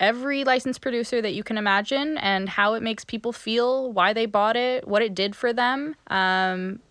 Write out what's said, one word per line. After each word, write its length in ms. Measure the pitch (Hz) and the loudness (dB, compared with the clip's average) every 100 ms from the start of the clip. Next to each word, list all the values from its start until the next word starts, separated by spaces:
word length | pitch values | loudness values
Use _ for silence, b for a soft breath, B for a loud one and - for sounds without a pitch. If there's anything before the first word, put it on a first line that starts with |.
every 440 | 202 240 269 277 | 0 2 -2 0
licensed 360 | 269 254 262 247 | 2 2 0 -4
producer 400 | 269 240 233 240 | -4 -4 -2 -2
that 100 | 214 | -2
you 100 | 208 | -4
can 140 | - 220 | -4 -2
imagine 600 | 208 196 208 277 294 311 | 2 2 2 -2 -2 -2
and 300 | 196 190 190 | 0 0 0
how 260 | - 208 | 0 2
it 80 | 226 | 2
makes 220 | 226 214 | -2 -6
people 280 | - 226 233 | -8 -8 -6
feel, 600 | 233 220 233 247 262 254 | -6 -2 0 2 0 0
why 200 | 202 185 | 2 2
they 140 | 220 226 | 2 0
bought 300 | 202 208 233 | 2 2 2
it, 300 | 247 254 - | 0 -2 0
what 160 | 202 | 0
it 120 | 226 | 2
did 200 | 185 202 - | 0 -2 0
for 160 | 240 | -2
them, 420 | 233 247 269 302 302 - | 2 0 0 -4 -10 -4
um, 720 | 190 185 185 185 185 185 196 - | 0 2 2 2 0 -4 -8 -14